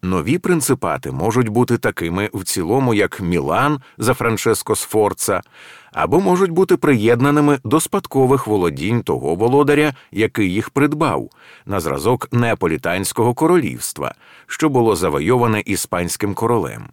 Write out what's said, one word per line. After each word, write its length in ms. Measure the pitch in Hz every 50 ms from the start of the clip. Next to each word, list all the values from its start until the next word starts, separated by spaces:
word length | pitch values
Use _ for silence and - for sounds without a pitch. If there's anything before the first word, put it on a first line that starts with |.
| -
Нові 340 | 92 92 90 73 87 143 180
принципати 720 | - - 180 160 135 - 135 - - 90 76 65 - -
можуть 360 | 65 65 82 110 113 127 127 110
бути 300 | 104 120 123 - 117 113
такими 520 | - 113 98 - 87 82 85 95 104 104 -
в 100 | 107 92
цілому, 500 | - - 98 87 80 110 135 139 123 113
як 260 | 101 98 - - -
Мілан 600 | 101 85 90 85 69 69 82 104 131 147 151 135 - - _ -
за 160 | 110 117 120
Франческо 640 | - 123 117 113 104 - 120 110 - - - 110
Сфорца, 680 | - - - - 110 107 101 92 - - - 101 90 - _ _ - - - - - - _
або 280 | _ - 78 78 - 170
можуть 300 | 196 190 180 180 196 180
бути 260 | 165 170 190 - 180
приєднаними 800 | 156 - 156 139 113 104 113 120 117 127 143 147 147 147 147 143 131 _
до 160 | 120 139 160
спадкових 680 | - - - 196 185 - - 135 131 127 139 131 -
володінь 560 | 107 107 101 90 85 73 67 76 101 117 120
того 320 | - - 76 60 64 71 85
володаря, 600 | 87 110 120 127 143 147 139 147 147 151 151 131 - - _
який 400 | - 95 110 107 _ - 104 92
їх 180 | 90 104 - -
придбав, 600 | _ 139 143 147 151 151 165 139 92 69 55 - _ _ - - - - _
на 140 | - 98 95
зразок 480 | 78 80 67 69 71 107 123 123 - -
Неаполітанського 1000 | - 120 120 117 110 - - 85 80 76 - 82 87 95 98 - - - 113 120 123
королівства, 800 | - 156 165 180 175 139 87 64 60 - - - - 71 - - _ _ - - - -
що 220 | _ - - 156 156
було 280 | 139 127 117 113 104
завойоване 680 | 80 87 85 73 69 76 92 127 123 120 117 110 104 -
іспанським 680 | - 101 87 - - - 87 87 87 - - - 101 98
королем. 540 | - 113 113 120 113 82 65 53 57 - -